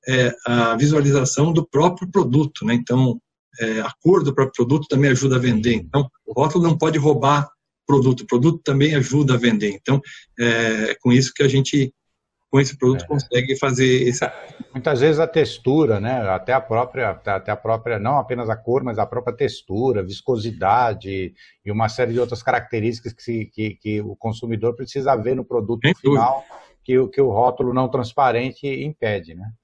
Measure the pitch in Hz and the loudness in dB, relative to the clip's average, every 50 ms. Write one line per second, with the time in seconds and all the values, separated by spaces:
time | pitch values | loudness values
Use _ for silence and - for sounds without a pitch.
0 | _ 127 131 127 123 117 - - - 120 120 120 117 117 117 113 139 147 156 151 | _ 0 0 2 2 0 -2 -4 -4 0 0 2 2 2 2 2 2 4 4 4
1 | 139 143 139 139 131 131 - - 147 170 165 170 165 _ - 147 160 180 180 - | 4 4 2 2 0 0 0 0 0 2 2 0 -2 _ 0 2 2 2 0 -2
2 | 190 185 - 196 165 123 127 151 151 143 _ - - 107 120 120 120 - 120 131 | -10 -2 0 0 0 2 2 2 0 0 _ -6 -2 0 0 0 0 0 2 2
3 | 131 123 - - _ _ _ _ _ _ _ - 113 110 110 110 107 - - _ | 2 2 0 -4 _ _ _ _ _ _ _ -6 -6 -4 -4 -4 -6 -8 -10 _
4 | _ 160 190 185 147 139 135 - 131 120 - - 120 117 143 156 147 _ 143 131 | _ 4 4 4 2 0 0 0 -2 -2 0 -2 0 0 0 -2 -2 _ 0 2
5 | 143 139 131 127 135 135 131 123 123 123 113 107 107 120 113 107 85 80 - 143 | 4 4 2 2 2 0 0 2 2 2 0 2 2 0 0 0 -4 -2 -2 -2
6 | 139 131 _ _ _ - - 123 143 151 - 185 170 170 156 - 160 156 151 156 | -2 -2 _ _ _ -8 -2 -2 -2 0 2 2 2 2 2 2 0 0 0 2
7 | 139 151 143 123 127 139 147 147 143 - _ _ _ _ _ _ _ - 143 135 | 2 2 2 4 2 2 2 2 0 -4 _ _ _ _ _ _ _ 2 2 4
8 | 127 131 123 120 - - 123 120 131 165 165 170 _ 151 135 135 143 156 151 139 | 4 4 2 0 -2 -2 0 2 4 2 2 0 _ -2 2 2 2 2 2 0
9 | 127 - 131 147 147 131 131 117 120 120 110 104 107 104 101 101 _ - 135 139 | 0 0 0 0 2 2 2 2 2 2 2 2 0 -4 -4 -6 _ 0 0 0
10 | - - - - - _ _ - 120 120 113 117 113 110 110 107 110 113 - _ | -2 -6 -20 -20 -20 _ _ -2 0 0 2 2 0 0 0 -2 -2 -4 -4 _
11 | _ 123 123 131 131 - - - 143 135 135 135 135 - - 143 135 131 _ _ | _ 4 4 4 4 0 0 2 2 2 4 2 0 0 0 0 0 -2 _ _
12 | _ _ _ _ _ _ _ _ _ _ - 139 139 - - - 127 127 135 131 | _ _ _ _ _ _ _ _ _ _ 2 2 2 2 -2 0 0 0 0 0
13 | - - 151 143 - - - 123 123 131 135 135 143 135 123 120 131 127 127 127 | -4 -4 -4 -4 -4 -2 -2 -2 0 -2 -4 -2 -2 -2 2 2 4 4 4 4
14 | 120 123 123 - 156 - - - - - - - - _ - 131 120 160 147 120 | 2 0 0 -2 -4 -6 -6 -12 -20 -20 -20 -20 -20 _ -12 -4 -2 -2 0 4
15 | 135 160 156 147 165 165 - 160 147 - - - _ 127 139 160 156 120 107 101 | 4 4 4 2 0 2 2 0 0 0 -2 -4 _ 0 2 4 4 2 2 0
16 | 101 117 131 127 110 95 95 92 - - 127 135 165 - 110 117 127 123 - 135 | 0 -2 -2 -2 -2 -2 -2 -2 0 0 0 0 0 0 -2 -2 -2 -2 -4 -4
17 | 120 104 90 - _ 107 98 95 - 107 104 - - 107 113 113 113 120 113 104 | -4 -4 -4 -6 _ -4 -4 -4 -2 -6 -8 -6 -2 -4 -4 -2 -2 -4 -4 -2
18 | 101 120 143 139 123 - 127 120 120 107 110 113 - 117 123 135 131 123 110 101 | -2 0 0 -2 -2 -2 -6 -4 -2 -4 -6 -4 -2 -2 0 0 0 -2 -4 -4
19 | 101 - 117 120 104 120 113 - 143 123 - - _ - 95 107 127 131 117 104 | -4 -4 -4 -6 -6 -6 -4 -2 -4 -4 -4 -8 _ -8 -4 -2 0 0 0 0
20 | 92 92 101 - _ - 127 113 107 117 101 80 95 95 107 123 123 113 104 - | -4 -6 -10 -8 _ -4 -2 -2 -4 -8 -6 -2 0 2 2 4 2 0 -2 -6
21 | - 98 98 95 92 87 _ _ - - _ _ _ 101 104 110 113 107 - - | -8 -8 -6 -6 -8 -8 _ _ -20 -20 _ _ _ -6 -2 -2 -2 -2 0 -2
22 | 127 117 117 123 123 123 123 113 - 127 127 123 - - - 110 104 120 113 113 | -2 -2 0 -2 -2 -2 -6 -4 -2 -2 -2 -2 -4 -4 -4 -2 -2 -2 -4 -6
23 | _ 120 113 _ - - 117 113 107 - _ 107 110 107 95 _ _ 107 107 104 | _ -14 -14 _ -10 -8 -6 -6 -8 -10 _ -6 -6 -6 -8 _ _ -6 -4 -4
24 | 104 101 101 _ - 113 110 113 - 117 113 104 107 120 120 - 131 - - 139 | -6 -8 -12 _ -6 -6 -6 -6 -6 -6 -4 -2 -2 -4 -4 -4 -12 -8 -8 -4
25 | 131 139 135 117 107 123 131 127 - _ 123 120 107 110 117 113 117 151 185 _ | 0 0 0 0 0 -2 -4 -4 -4 _ -4 -4 -2 -2 -4 0 0 0 0 _
26 | - 139 143 120 117 123 135 135 - - - - - _ _ _ _ - 127 127 | 0 2 2 4 2 2 0 -4 -8 -14 -20 -20 -20 _ _ _ _ 0 2 2
27 | 131 104 - 139 139 127 98 107 120 127 123 - 131 123 120 127 131 120 120 127 | 2 0 0 0 0 2 2 2 2 2 2 0 -4 -2 0 0 -2 0 -2 -4
28 | 120 117 - - 139 127 113 117 127 135 - - - 139 135 135 135 151 151 _ | -4 -4 0 0 2 2 2 0 -4 -4 -8 -8 -8 -8 -6 -6 -8 -10 -8 _
29 | 120 110 104 98 82 80 80 87 98 110 113 _ | -4 -4 -4 -4 -6 -12 -18 -16 -16 -16 -16 _